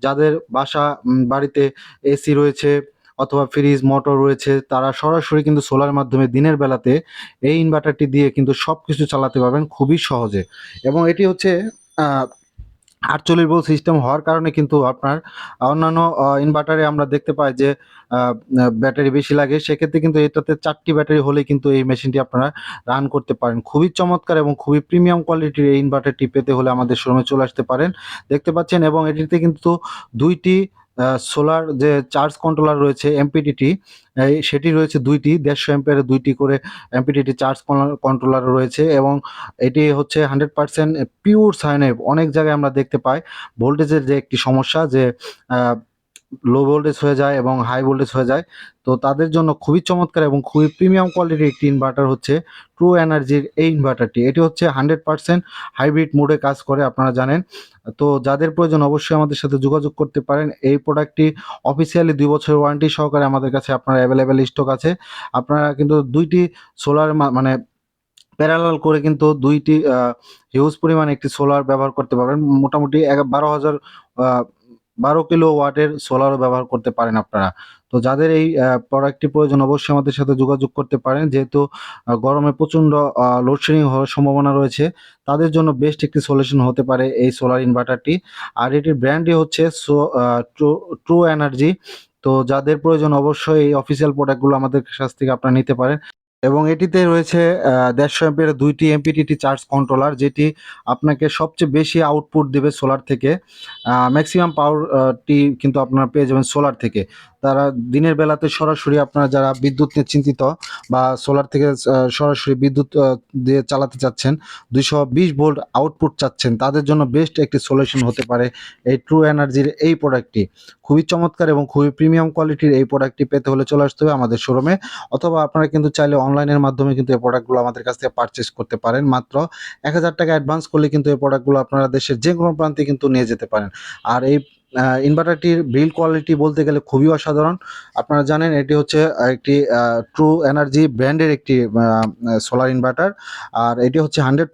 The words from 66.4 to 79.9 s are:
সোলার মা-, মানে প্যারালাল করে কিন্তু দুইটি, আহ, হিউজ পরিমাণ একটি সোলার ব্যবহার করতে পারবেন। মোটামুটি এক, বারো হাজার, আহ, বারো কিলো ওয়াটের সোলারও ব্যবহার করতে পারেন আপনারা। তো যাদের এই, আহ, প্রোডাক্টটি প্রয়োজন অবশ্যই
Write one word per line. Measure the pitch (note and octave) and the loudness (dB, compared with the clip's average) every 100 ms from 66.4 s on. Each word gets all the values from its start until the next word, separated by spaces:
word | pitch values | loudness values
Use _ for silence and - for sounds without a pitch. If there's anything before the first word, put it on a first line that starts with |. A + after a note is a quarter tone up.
| F3 - - - | 0 -4 -20 -10
সোলার | - D3 D#3 | -2 0 2
মা-, | D#3 C#3+ | 2 0
মানে | B2+ C3 C3 - _ _ _ _ _ _ - | 2 0 0 -4 _ _ _ _ _ _ -2
প্যারালাল | D#3 E3 E3+ D#3+ | 0 2 0 0
করে | D#3 D#3 | 0 0
কিন্তু | D3+ D3 D3+ | 0 2 2
দুইটি, | D3+ C3 D3 C#3+ D#3 D3+ | 2 2 0 2 2 2
আহ, | B2+ B2 A#2+ _ - _ | 2 0 -4 _ -20 _
হিউজ | C3 D3+ D3+ | 0 0 0
পরিমাণ | D#3+ D#3+ D3+ | 0 0 0
একটি | C#3 C#3 | -2 -6
সোলার | - C#3+ C#3+ | -2 0 0
ব্যবহার | C3+ C3+ C3+ | 0 0 -2
করতে | - B2 B2 | -4 -4 -2
পারবেন। | B2 D3 | 0 0
মোটামুটি | D3 C#3 C#3 D3+ C#3+ D3+ | 2 2 2 0 0 2
এক, | D3+ C#3+ | 2 2
বারো | C3+ C#3 D3+ | 0 0 0
হাজার, | D3 D3+ D3 - - _ - | 0 -2 -4 -8 -20 _ -4
আহ, | B2+ B2 A#2+ _ B2 A#2 _ - | 0 0 -4 _ _ -20 _ -4
বারো | C3 D#3 | 0 0
কিলো | D#3+ E3 D#3+ | 2 2 2
ওয়াটের | D3+ C#3+ C#3 D3+ D3+ | 2 0 0 -2 -2
সোলারও | - C3 C#3 C3+ | -4 0 0 2
ব্যবহার | B2+ B2+ B2+ | 0 -2 -2
করতে | A#2+ A#2 | -4 -4
পারেন | A2+ A#2 A2 | -2 -2 -2
আপনারা। | G2+ G#2 F#2+ - - - _ | -2 -2 -2 -4 -20 -20 _
তো | B2 | -2
যাদের | A#2+ C3+ D#3+ | 0 0 2
এই, | D#3+ D#3+ D#3 | 2 2 2
আহ, | B2+ B2+ | 2 0
প্রোডাক্টটি | A#2 C#3 C#3 C#3 D3 | -2 -2 -2 -2 -2
প্রয়োজন | C#3+ D3+ C#3 | 0 2 2
অবশ্যই | C3+ C#3+ - | 2 0 0